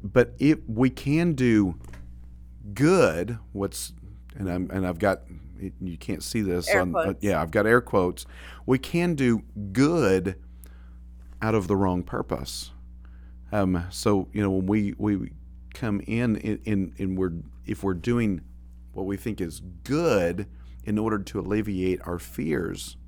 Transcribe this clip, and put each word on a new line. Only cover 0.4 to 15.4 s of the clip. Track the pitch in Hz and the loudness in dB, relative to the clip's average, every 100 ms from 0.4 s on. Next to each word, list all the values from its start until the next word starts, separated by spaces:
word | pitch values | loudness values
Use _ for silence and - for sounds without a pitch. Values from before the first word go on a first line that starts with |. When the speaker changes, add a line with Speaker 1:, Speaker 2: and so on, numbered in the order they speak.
| 139 156 - | 4 4 0
Speaker 1:
we | 110 131 | 2 2
can | 123 139 151 175 | 2 0 2 2
do | 143 123 110 98 85 - - - - - - - - 101 | 4 6 6 6 0 -12 -14 -14 -16 -16 -18 -18 -16 -12
good, | 101 147 190 117 80 95 113 - | 2 4 8 6 4 -2 -6 -10
what's, | 101 98 - - - - - - - | -4 -4 -4 -12 -14 -18 -18 -16 -6
and | 98 | -4
I'm, | 90 90 | -2 -2
and | 92 92 | -2 -2
I've | 85 | 2
got, | 101 95 - 85 - - 95 - | 2 2 -4 -16 -16 -10 -10 -8
you | 92 82 | -8 -8
can't | - 101 | -6 -6
see | - 117 | -2 -2
this | 98 90 85 | 0 0 2
Speaker 2:
Air | 98 | 2
Speaker 1:
on, | 92 175 | 2 0
uh, | |
Speaker 2:
quotes. | 160 - | 0 0
Speaker 1:
yeah, | 101 82 | 0 2
I've | 80 | 2
got | 104 104 | 2 6
air | 123 | 4
quotes. | - 104 90 - - - - - - | 4 2 2 -2 -14 -16 -18 -10 0
We | 131 | 0
can | - 170 175 151 | 2 0 0 2
do | 127 113 - - 101 | 4 2 0 -10 -4
good | 95 143 170 110 95 92 90 - - - - - - - - - - | 2 4 6 4 4 2 -6 -14 -20 -20 -20 -20 -20 -18 -18 -18 -4
out | 110 110 | 2 2
of | 90 | 4
the | 98 | 4
wrong | 95 90 | 4 2
purpose. | 90 - - 62 67 - - - - - - - - - - | -2 -6 -4 -4 -6 -10 -12 -14 -18 -18 -18 -18 -18 -18 -4
Um, | 107 95 90 90 | 0 2 0 -2
so, | - 117 101 - | -2 2 2 2
you | 107 | 0
know, | 101 | 0
when | 95 92 | 2 2
we, | 107 101 - | 2 0 -2
we | 104 101 - - | 0 0 -2 -12